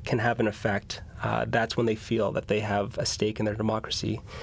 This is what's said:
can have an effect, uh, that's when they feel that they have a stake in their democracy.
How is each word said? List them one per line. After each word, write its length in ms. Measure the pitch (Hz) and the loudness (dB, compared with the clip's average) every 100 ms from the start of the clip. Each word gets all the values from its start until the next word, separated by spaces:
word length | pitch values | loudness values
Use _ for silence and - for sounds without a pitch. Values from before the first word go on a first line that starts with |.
| - | 0
can 140 | 123 | 2
have 200 | 117 117 | 2 2
an 80 | 107 | 2
effect, 540 | - 113 101 - - - - | 2 0 0 -2 -10 -10 -6
uh, 220 | - 113 117 | -2 0 2
that's 300 | 117 110 - | 2 2 2
when 80 | 117 | 2
they 100 | 107 | 0
feel 360 | - 113 101 | 0 2 2
that 140 | 98 - | 0 2
they 120 | 104 | 0
have 380 | 107 101 101 - | 2 0 0 -2
a 80 | - | -2
stake 340 | - 107 107 | 0 0 0
in 60 | 107 | -2
their 100 | 104 | 0
democracy. 680 | 110 110 - - 110 110 - - | 0 0 -2 -4 -2 -4 -6 -12